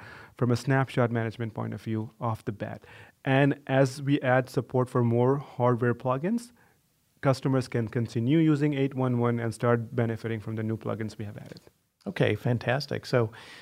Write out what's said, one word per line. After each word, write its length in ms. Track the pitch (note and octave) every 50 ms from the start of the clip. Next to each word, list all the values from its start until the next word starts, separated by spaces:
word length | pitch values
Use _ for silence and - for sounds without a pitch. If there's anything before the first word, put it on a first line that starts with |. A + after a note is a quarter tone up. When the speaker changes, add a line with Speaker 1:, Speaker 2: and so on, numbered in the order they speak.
| - - - - - - - -
Speaker 1:
from 120 | C3 A#2+
a 60 | A#2+
snapshot 540 | A#2 - - C3+ C3+ C3+ - - - B2 A#2
management 420 | A#2 A#2 A2 A2+ G#2+ - A#2+ A2 G#2
point 220 | A#2+ A2+ A2+ A2
of 80 | G#2+ -
view 280 | A#2 A2 A2 G#2+ B2+ - - -
off 200 | A#2 A2 - -
the 100 | - G#2
bat. 340 | G2 G#2+ G#2+ A2+ A#2 - - - - - - _ _ -
And 360 | C#3 C3+ C3+ C#3+ C#3 C#3 - -
as 340 | - C3+ C3 C#3 C3 B2 -
we 180 | C#3 C3+ C#3+ C#3+ -
add 260 | C3 B2 C3 B2+ B2+
support 400 | - C#3+ A#2+ - - B2+ B2+ B2
for 160 | - B2+ A#2+
more 320 | A#2 A#2 A#2 B2 B2+ C#3
hardware 560 | D3 C#3 - - - B2 B2 B2 A2+ B2 A#2+ A#2+
plugins, 600 | A#2+ - B2+ B2+ C3+ D3 F#3 A3+ A#3 - - _ _ _ _ _ _ _ _ _ _ _ _ _ _
customers 480 | - C#3+ C3 - - C#3+ C3 C3 A#2+ -
can 180 | - A#2+ A#2 G#2+
continue 500 | - B2+ A#2 G#2+ - A#2+ A2+ B2 D3 E3
using 340 | D#3+ D#3 D3+ C3+ D3 D3+ D3
eight 220 | C3+ C3+ C#3 -
one 240 | B2+ B2+ B2+ B2 A#2+
one 200 | A#2+ A#2+ A#2+ A#2
and 140 | A#2 A#2 G#2+
start 420 | - - A#2+ A#2+ A#2 A2+ A2 -
benefiting 460 | B2 A#2+ A2+ A2+ A2 - A2+ A2+ A2
from 160 | G#2 A2+ A2+
the 60 | G#2+ A2
new 160 | A2 A2 G#2+
plugins 400 | - A2+ A2 G#2 A2 G#2+ - -
we 80 | A2
have 100 | G2+ A2
added. 240 | A#2 - - - - _ - _ _ _ _ _ _ -
Speaker 2:
Okay, 280 | G3+ F#3 - C3 A2 G#2+
fantastic. 680 | G#2+ - A#2+ B2 G#2+ - - A#2+ C#3 D3+ - - A2 -
So 260 | - - B2+ A#2 A2 - - - - - -